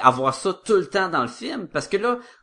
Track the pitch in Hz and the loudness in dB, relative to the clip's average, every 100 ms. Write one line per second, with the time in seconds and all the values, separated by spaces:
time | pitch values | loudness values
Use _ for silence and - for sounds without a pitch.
0 | 127 123 135 131 196 180 - 202 175 202 | 4 4 0 -2 -4 -6 2 2 2 -2
1 | 185 160 120 - 240 269 175 156 - 196 | 0 0 -2 -6 -10 -8 -6 -6 -2 -2
2 | 233 240 - - | 0 -2 -6 -18